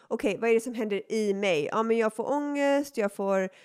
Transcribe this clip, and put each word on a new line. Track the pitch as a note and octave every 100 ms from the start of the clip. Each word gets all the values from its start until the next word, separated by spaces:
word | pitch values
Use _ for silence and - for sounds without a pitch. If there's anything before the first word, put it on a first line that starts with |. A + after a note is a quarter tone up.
| -
Okej, | A#3 C#4+ -
vad | A#3
är |
det | A3+
som | B3+
händer | A#3 G#3+ G3 -
i | A3 G#3
mig? | G3 G3+ D#3 D3
Ja, | G#3+
men | A3+ A3+
jag | A3 -
får | -
ångest, | C#4+ D4 C#4+ C#4 C#4+ C#4+ A#3
jag | G3+ -
får | G3 F#3+ F#3+ -